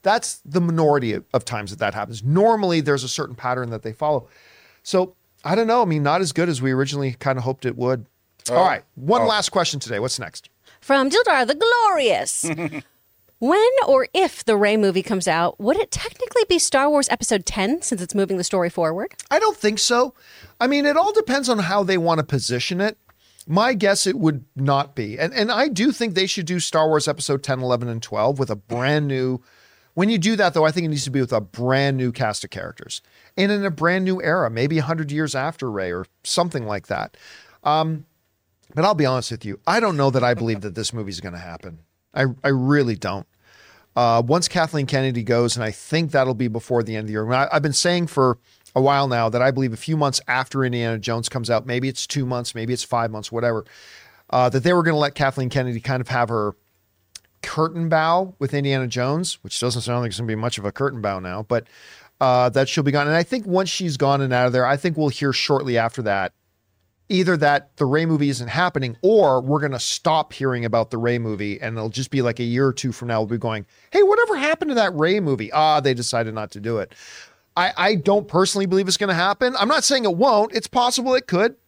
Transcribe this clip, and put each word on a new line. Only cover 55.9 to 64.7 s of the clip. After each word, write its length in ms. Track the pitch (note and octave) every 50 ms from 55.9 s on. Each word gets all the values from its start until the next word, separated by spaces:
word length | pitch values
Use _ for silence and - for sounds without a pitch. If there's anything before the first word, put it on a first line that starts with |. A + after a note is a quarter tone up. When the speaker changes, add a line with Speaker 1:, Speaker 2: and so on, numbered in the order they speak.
| C3+ B2+
Speaker 1:
of 80 | B2 -
have 200 | C3 B2 A#2+ A2
her 240 | A#2 A2 G#2 G#2 - _ _ _ _ _ _ _ _ _ _ _ _ - _ _ _ _
curtain 460 | - - - D#3 D#3 E3 D#3+ E3+ E3 E3
bow 460 | E3 D#3 D#3 D#3+ E3+ F3+ F#3+ F#3 F3+ _
with 160 | C#3+ C3 -
Indiana 320 | C#3+ C#3 C#3 C3+ C3 C3
Jones, 520 | A#2+ A2+ B2 B2 C3 D3 D#3+ F#3 E3 - -
which 160 | - - - -
doesn't 220 | A#2 B2 A#2 A#2+
sound 180 | A#2 B2 A#2+ B2
like 80 | A#2+ A2+
it's 100 | F#2 G2
gonna 80 | A#2+
be 80 | A2+ A2
much 240 | G#2+ A2+ A#2+ - -
of 60 | G2
a 80 | G2+
curtain 280 | - - C3+ C#3 C#3 A#2
bow 180 | G#2 G2+ G2 F#2+
now, 240 | F#2 F2+ F2+ G#2
but, 240 | A2 _ B2 A#2 A2+ _ _ - - - - - - _ _ _
uh, 280 | C3+ C3 B2+ B2+ B2 B2+
that 180 | A2+ C3+ C3+ -
she'll 160 | - E3 C#3+
be 60 | C#3+
gone. 160 | C#3 D3 C#3+
And 100 | D3 D#3
I 60 | E3
think 240 | F3 - B3+ C4 G#3
once 220 | G3 F3 F#3 G3 F3
she's 280 | - - F#3 E3+ C#3+
gone 240 | C3 C#3+ C#3 C#3 C#3
and 120 | C3+ C3
out 140 | B2+ B2 B2
of 60 | B2
there, 140 | A#2+ B2+ B2
I 100 | B2+